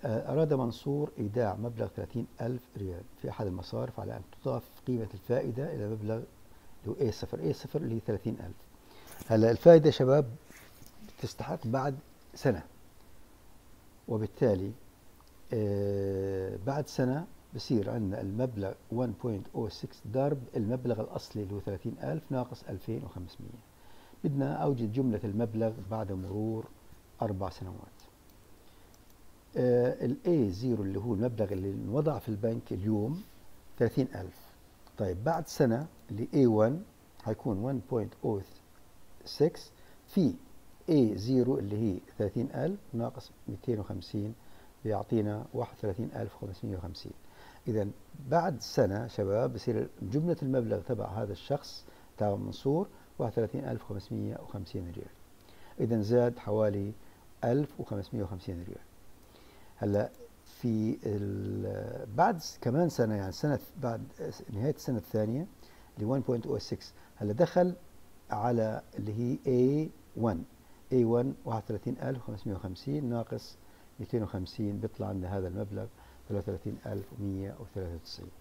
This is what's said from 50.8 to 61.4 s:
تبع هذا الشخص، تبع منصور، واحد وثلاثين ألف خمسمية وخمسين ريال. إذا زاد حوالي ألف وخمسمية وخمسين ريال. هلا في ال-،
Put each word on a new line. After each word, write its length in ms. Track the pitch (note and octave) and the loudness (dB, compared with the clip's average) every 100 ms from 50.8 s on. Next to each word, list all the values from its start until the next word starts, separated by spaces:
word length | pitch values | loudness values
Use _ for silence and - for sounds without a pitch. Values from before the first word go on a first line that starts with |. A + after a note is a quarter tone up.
تبع 260 | - A#2 G#2 G2+ | 0 -4 -2 -4
هذا 100 | G#2+ | -4
الشخص، 520 | G2 - C#3+ - - - - - - | -6 -2 -4 -4 -16 -18 -20 -20 0
تبع 180 | G#2 G2+ | 2 2
منصور، 520 | G2+ G2 C3+ D3+ G3+ - - - | -2 -2 2 2 0 -8 -20 -4
واحد 140 | A#2 | -2
وثلاثين 320 | G#2 A2 - | 0 0 -2
ألف 180 | C3+ A#2 | -4 -6
خمسمية 560 | - G2+ - A2 G#2 A2 | -6 -8 -6 -4 -4 -6
وخمسين 480 | - G2+ F#2+ G2 F2+ | -8 -8 -6 -8 -8
ريال. 200 | F2+ - - - - - - - - | -10 -12 -16 -20 -20 -20 -20 -18 -2
إذا 200 | A#2 A2+ | 2 2
زاد 380 | G2+ B2 A#2+ A#2+ | 4 6 6 2
حوالي 540 | - G#2+ G#2+ G2+ G2+ A2 - - - - | 0 4 4 2 -4 -6 -16 -20 -20 -4
ألف 360 | A#2 C3 D3 - | 2 2 0 -4
وخمسمية 420 | B2 G#2 F#2+ A#2+ | -6 -6 -4 -4
وخمسين 400 | G2 F#2 - F2 | -4 -6 -6 -8
ريال. 180 | F2+ G2 - - - - - - - - - - | -8 -12 -14 -20 -20 -20 -20 -20 -20 -20 -20 -4
هلا 340 | G#2 G2+ A2 - - - | 2 2 0 -6 -20 -20
في 540 | - - B2 A2 G#2+ - | -20 -4 0 2 2 0
ال-، 1040 | - G2+ G2+ G2 | -2 -2 -2 -4